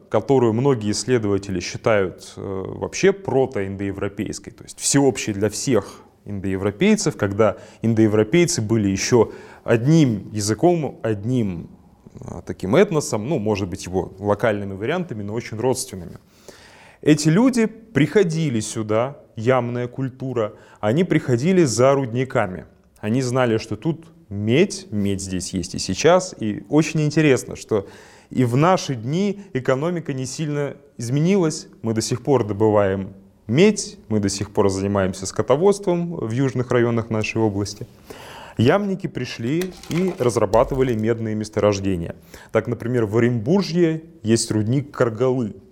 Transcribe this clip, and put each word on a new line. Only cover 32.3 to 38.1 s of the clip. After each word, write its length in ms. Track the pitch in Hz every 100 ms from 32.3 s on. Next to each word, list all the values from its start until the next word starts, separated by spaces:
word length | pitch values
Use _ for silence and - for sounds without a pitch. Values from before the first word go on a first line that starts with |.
| 131 104
добываем 640 | 98 110 104 101 95 95 - - _ -
медь, 500 | 127 208 214 - - -
мы 120 | 107
до 80 | 101
сих 240 | - 101
пор 180 | - 98
занимаемся 560 | 95 98 101 92 92 95
скотоводством 880 | - 107 135 196 202 196 175 170
в 160 | - 113
южных 400 | 120 135 127 123
районах 400 | 123 117 117 107
нашей 320 | 110 104 113
области. 440 | 110 98 101 - - - -